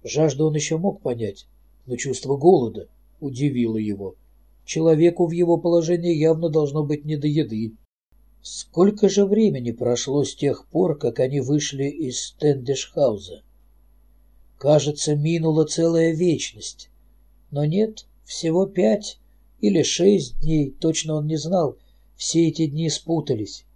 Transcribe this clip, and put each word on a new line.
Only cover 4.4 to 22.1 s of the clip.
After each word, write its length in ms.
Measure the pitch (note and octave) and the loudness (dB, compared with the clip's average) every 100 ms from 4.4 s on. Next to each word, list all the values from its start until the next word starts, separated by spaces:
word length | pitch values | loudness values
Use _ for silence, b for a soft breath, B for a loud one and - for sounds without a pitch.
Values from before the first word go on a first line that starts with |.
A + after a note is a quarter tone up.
| _ _ - | _ _ -8
Человеку 640 | - D#3+ D#3 E3+ E3+ F3 | 0 2 4 4 2 -2
в 40 | |
его 260 | E3+ E3+ E3 | 0 2 2
положении 580 | F3 E3+ D#3+ F3 F3 D#3+ | 2 2 2 -2 0 2
явно 340 | D#3 D#3+ E3 | 2 2 0
должно 340 | D3+ D3 D3 | 0 0 -2
быть 220 | D3 D3+ D3 | -2 -4 -4
не 100 | D3+ | -2
до 120 | D3+ | 0
еды. 460 | D3 B2+ A2 A2+ - _ _ _ _ _ _ - | 0 -2 -4 -6 -10 _ _ _ _ _ _ -18
Сколько 600 | - - - G3 G#3 G3 | -16 -8 4 4 6 2
же 160 | G3 G3+ | 4 4
времени 460 | G#3+ A3 C#3 A#2+ | 4 2 2 -4
прошло 520 | A2+ A#2+ A#2+ - C#3+ | -2 0 0 0 -2
с 100 | C3+ | -2
тех 340 | - C#3+ - - | -2 -2 -2 -4
пор, 300 | D#3+ F3+ D3 | 0 0 0
как 220 | A#2+ - | -4 0
они 220 | C3 C#3+ | -2 0
вышли 420 | B2+ D3 - C#3 | 0 0 0 -4
из 440 | C#3 C#3+ C#3 B2 - | -4 -4 -6 -6 -10
Стэндишхауза? 1160 | _ D3 C3 A#2+ C3 - - C#3 G#2 F2+ F2 _ _ _ _ _ _ _ _ _ _ - _ | _ 0 0 -2 -4 -4 0 0 0 -10 -20 _ _ _ _ _ _ _ _ _ _ -20 _
Кажется, 600 | C#3 D3+ C#3 D3 - D3 | 4 4 4 -4 -2 0
минула 480 | D3+ E3+ D#3+ D#3 D#3 | 0 0 2 2 2
целая 460 | - E3 E3 E3 | 2 2 4 2
вечность. 760 | D#3 F3+ C#3 - G#2+ - - - _ _ _ _ _ _ | 2 0 0 -4 -12 -16 -16 -20 _ _ _ _ _ _
Но 140 | C#3+ D3+ | -2 0
нет, 400 | F3+ A3 A3 - _ | 0 0 -4 -20 _
всего 420 | - - E3 E3 G3 | -18 -6 0 0 0
пять 540 | G3 G#3+ G#3 - - _ _ _ _ | 2 2 2 -2 -16 _ _ _ _
или 240 | - F#3 | 2 2
шесть 560 | - - F#3 G3+ C#3 - | 2 4 4 4 0 0
дней, 320 | D3+ D#3 C3+ | 2 2 0
точно 440 | - E3 D#3+ D#3 D#3 | 0 -2 -2 -2 -2
он 120 | D3+ | -2
не 80 | D#3 | -4
знал. 420 | D#3 F#3 D3+ - _ _ _ | 0 0 0 -4 _ _ _